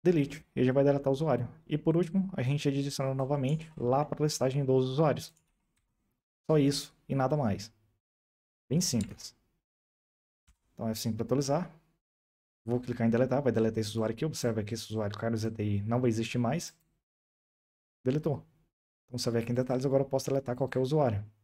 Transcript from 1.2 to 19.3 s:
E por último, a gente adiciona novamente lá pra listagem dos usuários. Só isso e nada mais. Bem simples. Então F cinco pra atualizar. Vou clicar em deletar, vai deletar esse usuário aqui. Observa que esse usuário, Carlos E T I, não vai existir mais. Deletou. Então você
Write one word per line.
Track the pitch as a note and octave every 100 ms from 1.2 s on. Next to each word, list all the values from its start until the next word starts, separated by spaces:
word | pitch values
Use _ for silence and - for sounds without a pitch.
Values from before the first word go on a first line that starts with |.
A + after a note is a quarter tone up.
| D#3+ A#2+ A#2+ - -
E | D3+
por | E3 D#3+
último, | F3+ G3 F#3+
a | -
gente | B2 C#3+ C#3+
adiciona | C#3 C#3 C#3 C3+
novamente | C3+ C3+ D3 C3 D#3 - -
lá | A#2+ C3+
pra | D3+ -
listagem | D3+ - C3 C3+
dos | C3 C3 B2+
usuários. | C3 D#3 - - _ _ _ _ _ _ _ _ _ _ _ -
Só | D#3
isso | C#3 C#3 - _ -
e |
nada | C3+ B2+ D3+
mais. | A#2+ F#2+ - _ _ _ _ _ _ _ _ _ _
Bem | D#3
simples. | F#3 A#2+ G2 - - _ _ _ _ _ _ _ _ _ _ _ _ _ _
Então | - A2+
F | A2
cinco | A2+ G#2+
pra |
atualizar. | A2+ C3 C#3 D3 F3 - _ _ _ _ _ _ _ _
Vou | A2+ B2
clicar | B2 A2+ A#2
em |
deletar, | A#2 C3 C3
vai | C3+
deletar | A2 A2 A2
esse | G#2+
usuário | A2+ A2
aqui. | A2
Observa | D#3 - B2 A2
que | G#2
esse | A2+ -
usuário, | G#2+ G#2 G2+
Carlos | A#2 A2+
E | A2
T | G#2+
I, | G#2+ G2+
não | G#2+ A#2+
vai | B2+
existir | A2+ A2+ B2
mais. | A#2+ D#3+ - _ _ _ _ _ _ _ _ _ _ _ _ _
Deletou. | B2+ D3 D#3+ C3+ - _ _ _ _ _ _
Então | B2
você | B2